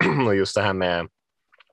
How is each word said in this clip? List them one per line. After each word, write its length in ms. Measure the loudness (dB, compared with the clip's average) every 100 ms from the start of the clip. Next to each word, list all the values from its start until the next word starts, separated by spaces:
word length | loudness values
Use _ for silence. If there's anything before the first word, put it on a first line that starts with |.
<clears throat> 220 | 0 0 2
Och 80 |
just 200 | 2 0
det 80 | 0
här 100 | 0
med 360 | 0 0 -2 -4 _ _ _ _ _ _